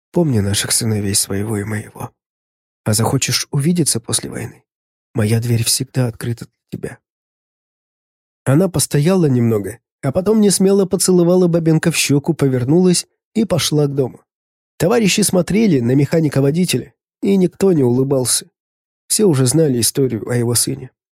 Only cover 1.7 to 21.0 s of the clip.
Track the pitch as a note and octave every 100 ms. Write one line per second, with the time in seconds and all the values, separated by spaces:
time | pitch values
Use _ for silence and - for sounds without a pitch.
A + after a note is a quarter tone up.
1.7 | G#2+ - - A#2+ - _ _ _ _ _
2.7 | _ - G#2+ A2 C3+ - - - C#3+ C#3
3.7 | D#3 C#3+ A2+ - - - - A2+ - _
4.7 | _ _ _ _ - G#2+ A2+ A#2+ A#2 A#2
5.7 | - C3 C3+ B2 - A#2+ A#2 - _ _
6.7 | - - - _ _ _ _ _ _ _
7.7 | _ _ _ _ _ _ _ - C#3 F#3+
8.7 | D#3+ - D3 D3+ F#3+ D#3 B2 A#2 A2 F#2+
9.7 | - _ _ C3+ F3+ F#3+ A3 G3+ - F#3+
10.7 | G3 F#3 F#3 - F3+ E3+ F3+ F3+ E3+ E3
11.7 | D#3 E3+ - - C#3 - D#3 C#3 B2+ A#2+
12.7 | E3 F#3 F3 - _ _ - A3+ E3+ -
13.7 | D3 C#3+ C#3 B2 - _ _ _ _ _
14.7 | - F3+ A#3+ G3+ - F#3+ F#3 E3 F#3+ A3+
15.7 | C#3 A#2 C3+ C#3 E3 D#3 C#3 C#3 D#3+ F3+
16.7 | B2+ - _ _ _ G#3 G3 F3+ - G3
17.7 | E3 B2 B2 C3+ C#3 B2+ - - _ _
18.7 | _ _ _ - - G#3 C3+ B2+ D3 D#3
19.7 | B2 G#2+ - C3 A2+ - B2 A#2+ A#2 -
20.7 | C3+ C3 _